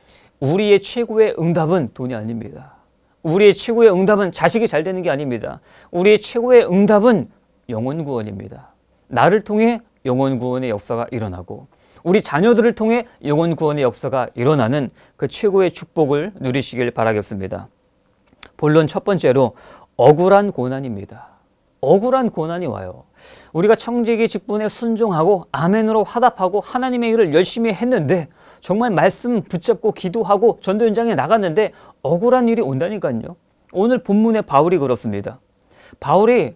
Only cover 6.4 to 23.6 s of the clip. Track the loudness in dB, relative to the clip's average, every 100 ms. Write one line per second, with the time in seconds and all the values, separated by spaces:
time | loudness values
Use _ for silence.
6.4 | 4 4 6 4 4 4 4 2 -2 _
7.4 | _ _ -10 -6 -6 -6 -6 -6 -6 -10
8.4 | -14 -18 -20 _ _ _ -6 2 2 2
9.4 | 0 0 0 -2 _ _ -4 0 0 -2
10.4 | -4 -4 -4 -6 -6 -6 -6 -6 -8 -10
11.4 | -14 -18 -20 _ _ _ 0 0 0 0
12.4 | 2 4 2 0 -2 -2 -4 _ -2 0
13.4 | 0 -2 -2 0 -2 -2 -4 -2 -4 -2
14.4 | 0 2 2 0 -4 -10 _ -8 -8 -2
15.4 | 0 2 0 -2 -10 -2 0 0 -4 -6
16.4 | -4 -4 -4 -6 -4 -2 -2 -2 -4 -8
17.4 | -8 -10 -14 _ _ _ _ _ _ _
18.4 | -20 -4 2 2 2 -2 -4 0 2 2
19.4 | 0 -4 -20 -20 _ 2 4 6 6 4
20.4 | 2 -4 -6 -6 -8 -10 -12 -18 -20 _
21.4 | _ _ _ _ 2 2 2 0 -2 -4
22.4 | -6 -6 -8 -8 -10 -16 _ _ -20 -20
23.4 | -10 0